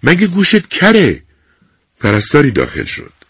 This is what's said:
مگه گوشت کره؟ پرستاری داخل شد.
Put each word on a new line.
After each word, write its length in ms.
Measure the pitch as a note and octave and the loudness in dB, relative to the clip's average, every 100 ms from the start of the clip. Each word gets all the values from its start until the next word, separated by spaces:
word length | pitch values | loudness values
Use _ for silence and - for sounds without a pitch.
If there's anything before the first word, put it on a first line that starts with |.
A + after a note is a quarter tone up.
مگه 240 | C3+ F3 G3+ | 0 0 0
گوشت 400 | F3+ F#3+ G#3+ - | 0 0 0 -2
کره؟ 560 | - F#3+ A3+ D3 D#2 _ _ _ _ _ _ _ _ | 0 2 4 2 -2 _ _ _ _ _ _ _ _
پرستاری 500 | G#2 G#2 G2+ D3 C#3+ | -2 0 2 2 2
داخل 340 | G2 B1+ - | 0 -4 -6
شد. 280 | - - - _ | -10 -10 -14 _